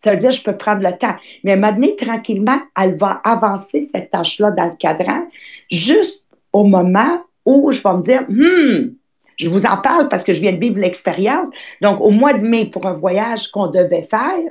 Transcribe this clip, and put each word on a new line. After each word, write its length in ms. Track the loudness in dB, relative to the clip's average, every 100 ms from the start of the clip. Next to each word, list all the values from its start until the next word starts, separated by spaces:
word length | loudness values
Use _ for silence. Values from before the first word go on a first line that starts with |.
Ça 80 | 0
veut 60 | 2
dire 140 | 2
que 40 |
je 80 | 0
peux 140 | -4 -6
prendre 260 | -2 0
le 160 | -2 -2
temps. 160 | -6 -6 -12 -8
Mais 80 | 0
à 20 |
un 40 | 2
moment 140 | 2
donné, 220 | 2 0
tranquillement, 640 | 0 -4 -6 -4 -2 0 0 -2 -2
elle 200 | -2 0
va 240 | -2 -2
avancer 680 | -2 0 0 -2 -4 -6 -4
cette 160 | -8 -6
tâche-là 400 | -4 -4 0 0
dans 140 | 0
le 100 | -4
cadran, 540 | -2 -4 -2 -2 -4 -6 -14 -20 -20 _
juste 540 | -2 2 2 2 -4 _ _ _
au 120 | 2
moment 600 | 4 4 4 2 2 -2 -6 _
où 260 | 2 4 4
je 100 | 0
vais 120 | 0
me 100 | -2
dire, « 240 | 0 0 0
Hmm », 680 | 2 4 4 2 2 -2 -8 _ _ _ -8
je 120 | -2
vous 160 | 0
en 120 | 0 0
parle 320 | 0 0 0
parce 160 | -2
que 80 | -2
je 80 | 0
viens 100 | 0
de 80 | 0
vivre 220 | -2 0
l'expérience. 680 | -2 -2 -6 -2 -2 -2 -4 -10 -20 -4
Donc, 180 | -2 2
au 100 | 4
mois 240 | 4 4
de 100 | 2
mai, 220 | 0 0 -2
pour 180 | -4 -6
un 60 |
voyage 540 | -4 -2 -2 -2 -6 -8
qu'on 160 | -6 -2
devait 340 | 0 2 0
faire 400 | -2 -4 -2 -4 -6